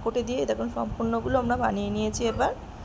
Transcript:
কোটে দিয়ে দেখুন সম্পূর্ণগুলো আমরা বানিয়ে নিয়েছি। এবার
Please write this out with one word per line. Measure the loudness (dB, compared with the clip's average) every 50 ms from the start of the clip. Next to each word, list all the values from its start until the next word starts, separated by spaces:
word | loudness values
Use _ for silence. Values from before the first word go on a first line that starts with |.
| -4
কোটে | -2 0 0 -2
দিয়ে | 0 0 0 2
দেখুন | 0 0 0 0 -4 -2
সম্পূর্ণগুলো | -2 -4 -4 -2 -2 0 0 0 0 0 2 2 2
আমরা | 4 2 2
বানিয়ে | 2 2 2 2 0 -2 0
নিয়েছি। | 0 0 0 0 0 0 0
এবার | 0 2 2 0 0 0 -4 -10 -14 -14 -14 -14